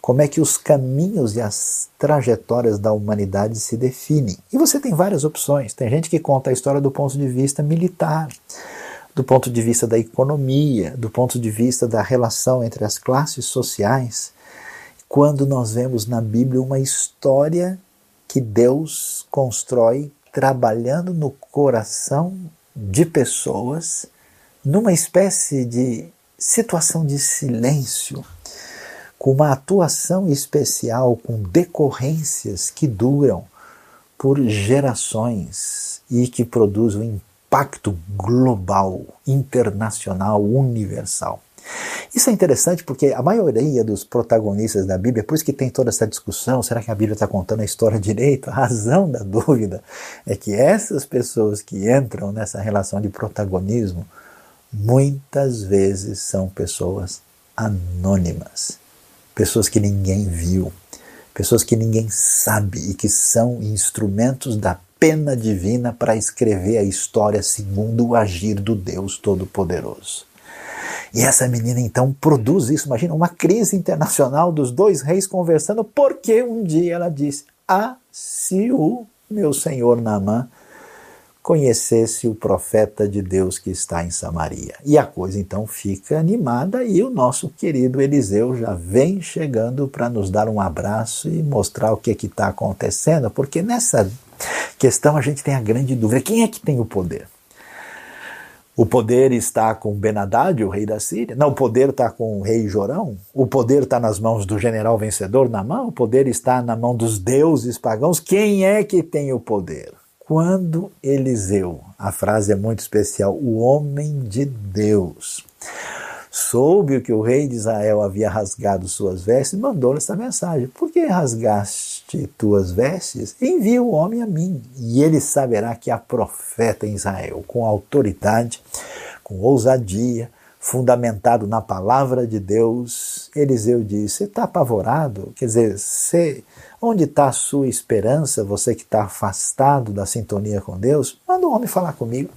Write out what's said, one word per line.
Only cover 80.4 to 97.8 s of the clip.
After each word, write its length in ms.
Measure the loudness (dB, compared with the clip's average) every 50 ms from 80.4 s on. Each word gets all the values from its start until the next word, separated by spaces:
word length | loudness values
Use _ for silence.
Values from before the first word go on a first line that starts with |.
| -2 -6 _ _ _ _ -20 -20 -20 -20 -20 -20 -20 -20 -20 -20 _ _ _ _
conhecesse 840 | _ 2 2 4 4 4 2 2 0 2 2 2 2 2 -2 -4 -4
o 60 | -4 -4
profeta 720 | -2 0 0 0 0 -2 0 2 2 2 2 0 -2 -2
de 140 | -2 0 -4
Deus 380 | -4 0 0 0 0 0 -2 -6
que 100 | _ -8
está 340 | -6 -6 -8 -6 -6 -6 -6
em 80 | -6
Samaria." 640 | -8 -8 -8 -6 -6 -4 -6 -6 -6 -10 -12 -14 -16 -10 0
E 140 | 4 4
a 80 | 4 4
coisa 340 | 4 -6 -8 -6 -4 -4 -6
então 260 | -6 -4 -6 -6 -6
fica 520 | -6 -10 -6 -4 -4 -6 -6 _ -2 0 0
animada 640 | 2 2 0 0 0 0 0 -2 -2 -2 -2 -2 -2
e 180 | 2 2 2
o 80 | 2 2
nosso 400 | 0 2 2 2 0 -2 -8 -10
querido 520 | _ -4 -4 -2 0 2 2 2 2 2
Eliseu 540 | 2 4 4 2 2 2 2 2 2 2 0
já 180 | -2 -2 -4 -4
vem 480 | -6 -6 2 4 4 4 4 2 -2
chegando 640 | -6 -8 -6 -4 -4 0 0 0 0 0 -2 -2 -4
para 220 | -4 -2 -4 -4 -2
nos 200 | -2 -2 -2 0
dar 200 | 0 0 0 2
um 100 | 0 0
abraço 720 | -2 -2 -2 -4 -4 -2 -2 -2 -4 -4 -8 -6 -6 -4
e 140 | -2 -2 -2
mostrar 500 | 0 2 0 0 0 -2 -2 0 0 0
o 40 |
que 140 | 0 0 -2
é 40 | -2
que 120 | -2 -4
tá 200 | -8 -4 -2 -2
acontecendo, 800 | -2 -2 -2 -4 -4 -4 -2 -4 -4 -4 -2 0 2 2 2 0 -2
porque 320 | -2 -4 -4 -2 -2 -4
nessa 480 | -2 -2 -2 -2 0 0 2 2 2 0 -2 -12 _ _ -16 -12 -10 -8 -6 -8 -8 -10 -2
questão 380 | _ 4 4 4 4 2 4 4
a 60 | 4
gente 200 | 0 0 -2 -2
tem 140 | -2 -2 0
a 60 | 0
grande 340 | 0 0 0 0 0 0 0
dúvida: 260 | 0 2 2 2 0
quem 220 | 0 2 2 2 2
é 40 | 2
que 100 | 0 -4
tem 180 | -2 0 0
o 80 | 0 -2
poder? 400 | -2 -2 -4 -4 -2 -6 -8 -12 -16 _ _ _ _ _ -20 -20 -20 -20 -20